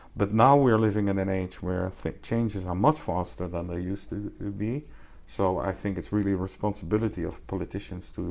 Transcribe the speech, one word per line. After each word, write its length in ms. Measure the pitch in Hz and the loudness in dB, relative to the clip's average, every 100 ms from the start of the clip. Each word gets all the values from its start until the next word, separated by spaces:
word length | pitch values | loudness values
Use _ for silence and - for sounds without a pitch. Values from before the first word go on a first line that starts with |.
| - - | -12 -2
But 160 | 101 | 2
now 240 | 110 127 143 | 6 8 8
we 160 | 131 | 8
are 60 | 110 | 6
living 300 | 110 104 101 | 4 4 2
in 100 | 98 | 2
an 100 | 95 | 0
age 340 | 95 92 - | 0 -2 -6
where 280 | 90 92 92 | -4 -2 -2
th-, 320 | - - - | -4 -6 -8
changes 420 | - 117 117 98 | -4 -2 0 -2
are 100 | 90 | -4
much 240 | 90 123 151 | 2 2 2
faster 480 | - 90 87 - 90 | -2 -2 -2 -6 -6
than 180 | 87 87 | -4 -4
they 140 | 87 | -4
used 280 | 90 98 - | -4 -6 -6
to 200 | 98 104 - 101 98 | -8 -8 -8 -8 -4
be. 280 | 104 135 156 - - - - | -4 -4 -8 -16 -18 -20 -10
So 320 | - 95 90 | 0 2 2
I 140 | 87 | -2
think 260 | 92 101 95 | -2 -4 -4
it's 120 | 101 | -2
really 220 | 107 101 | 0 2
a 40 | 95 | 0
responsibility 840 | 92 - 104 101 82 107 110 - | -2 -2 -4 -2 -2 0 0 -2
of 240 | 80 87 - | -6 -6 -6
politicians 640 | 95 - 90 - 90 - | -6 -4 -6 -8 -10 -10
to 100 | - 87 | -8 -6